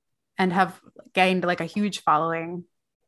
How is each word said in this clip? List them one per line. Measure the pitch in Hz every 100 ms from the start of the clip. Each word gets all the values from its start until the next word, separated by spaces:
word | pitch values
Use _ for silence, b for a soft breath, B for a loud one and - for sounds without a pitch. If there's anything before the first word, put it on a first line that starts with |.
| _ _ _ -
and | 185
have | 180 180 - - - -
gained, | - 185 185
like, | 180 175
a |
huge | 170 208 208 -
following | - 151 160 165 165 180 - _ _ _